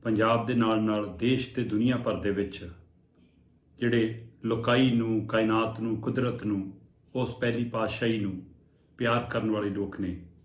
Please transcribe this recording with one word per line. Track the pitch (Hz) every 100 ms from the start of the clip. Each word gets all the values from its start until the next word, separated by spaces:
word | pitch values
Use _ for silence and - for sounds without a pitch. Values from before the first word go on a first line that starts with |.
ਪੰਜਾਬ | 117 107 110 117 110
ਦੇ |
ਨਾਲ | 120 113 110
ਨਾਲ | 107 107 101 85
ਦੇਸ਼ | 120 127 127
ਤੇ | -
ਦੁਨੀਆ | 113 104 120 123
ਭਰ | 117 95
ਦੇ | 95
ਵਿੱਚ | 98 98 - 85 - - _ _ _ - _ _ _ _ _
ਜਿਹੜੇ | 120 120 113 - - -
ਲੋਕਾਈ | 113 113 120 123 131
ਨੂੰ, | 117 113 110 110
ਕਾਇਨਾਤ | 110 110 110 113 -
ਨੂੰ, | 113 110
ਕੁਦਰਤ | 123 131 123 117 107
ਨੂੰ, | 101 95 - - _ _
ਉਸ | 131 127 -
ਪਹਿਲੀ | 120 117 117
ਪਾਤਸ਼ਾਹੀ | 117 110 - 117 113
ਨੂੰ | 98 92 - - _ _ _ -
ਪਿਆਰ | 120 120 120
ਕਰਨ | 117 110
ਵਾਲੇ | 107 104
ਲੋਕ | 98 98 -
ਨੇ | 92 87 - -